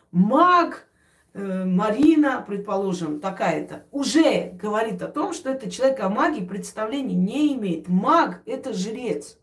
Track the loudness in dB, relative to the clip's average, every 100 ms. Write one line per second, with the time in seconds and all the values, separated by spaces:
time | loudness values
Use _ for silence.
0 | _ 2 4 6 6 6 2 -4 -18 _
1 | _ _ _ -10 -6 -4 0 0 2 4
2 | 6 6 4 0 -6 -8 -4 -2 -2 -2
3 | -4 -6 -6 -2 -2 -2 -6 -14 -10 -6
4 | 2 4 4 2 -2 -8 -4 -2 -2 -4
5 | -6 -4 -4 -4 -6 -6 -8 0 0 2
6 | -2 0 0 -2 -6 -8 -10 -8 -6 -4
7 | -2 0 0 2 0 0 -4 -4 -2 0
8 | 4 4 2 -4 -10 -8 -6 -6 -6 -6
9 | -6 -6 -8 -18